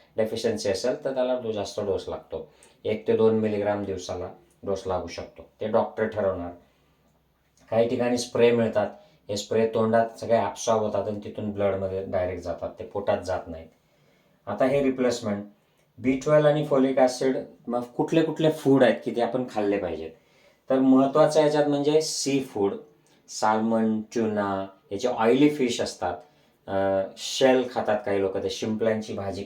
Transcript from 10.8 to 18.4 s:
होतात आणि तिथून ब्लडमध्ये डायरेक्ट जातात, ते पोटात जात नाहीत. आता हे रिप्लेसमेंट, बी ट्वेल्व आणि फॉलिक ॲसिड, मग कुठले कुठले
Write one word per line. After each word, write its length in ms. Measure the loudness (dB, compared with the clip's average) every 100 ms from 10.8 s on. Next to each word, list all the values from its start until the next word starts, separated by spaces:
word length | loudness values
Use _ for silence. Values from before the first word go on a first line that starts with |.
होतात 260 | 0 -2 -4
आणि 120 | -6
तिथून 260 | -8 -8 -6
ब्लडमध्ये 540 | -2 0 0 -2 -4
डायरेक्ट 380 | -4 -2 -2 -4
जातात, 280 | -8 -8 -8 -10
ते 60 |
पोटात 340 | -8 -4 -2 -2
जात 220 | -2 -6 -6
नाहीत. 220 | -14 -16 _ _ _ _ _ _ _ -10
आता 180 | -2
हे 180 | 2 2
रिप्लेसमेंट, 640 | 0 2 0 0 -4 -4 -8 _ _ _ _ -6
बी 220 | -2 -2
ट्वेल्व 240 | 2 4 6
आणि 160 | 2
फॉलिक 340 | 2 2 2 4
ॲसिड, 400 | 2 2 0 0 -6 -14 -6
मग 120 | -6
कुठले 420 | -4 -4 0 2
कुठले 280 | 2 2